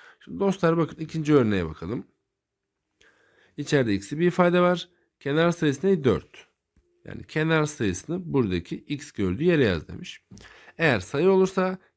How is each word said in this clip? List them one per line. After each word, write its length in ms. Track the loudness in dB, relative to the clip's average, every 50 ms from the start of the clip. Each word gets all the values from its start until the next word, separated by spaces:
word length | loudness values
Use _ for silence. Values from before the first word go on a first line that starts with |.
| -20 -20 -20 _ _
Şimdi 160 | -14 -8 -2
dostlar 360 | -2 -2 0 0 0 0 2
bakın 200 | 0 -2 -4 -4
ikinci 380 | -10 -12 -8 -6 -6 0 4 4
örneğe 320 | 4 4 4 2 0 -2
bakalım. 400 | -4 -6 -10 -8 -8 -8 -8 -10 -12 _ _ _ _ _ _ _ _ _ _ _ _ _ _ _ _ _ _ _ _ _ _ _ _ _ _ _ _ _
İçeride 380 | -14 -6 0 2 2 2 2 0
x'li 240 | 0 -2 -6 -4 0
bir 80 | 0
ifade 340 | 0 2 2 2 4 4 4
var. 280 | 4 2 2 0 -4 -10 _ _ _ _ _ _
Kenar 320 | -6 -2 0 2 2 2 0
sayısı 340 | 2 0 0 0 0 0
ne? 180 | 0 0 2 2
Dört. 420 | 2 2 2 -2 -8 -18 -20 -20 _ _ _ _ _ _ _ _ _ _ _ _
Yani 180 | -16 -16 -16 -16
kenar 380 | -8 -4 -2 0 2 2 2 0
sayısını 680 | 0 -2 -2 -2 -2 -2 -2 -6 -8 -8 -8 -6 -2 0
buradaki 440 | 0 2 2 0 -2 -4 -6 -10
x 360 | -12 -8 _ -10 -10 -10 -12 -6
gördüğü 320 | -4 -2 -2 -2 0 0
yere 200 | 0 2 4 4
yaz 240 | 2 2 0 -4 -8
demiş. 360 | -14 -14 -14 -16 -16 -20 _ _ -20 -20 -20 -20 -20 -20 -20 -20 -6 0
Eğer 220 | 2 2 2 2
sayı 300 | -2 -4 -4 0 2 4
olursa 480 | 4 4 4 2 2 -2 -2 -2 -4 -6 -12 _ _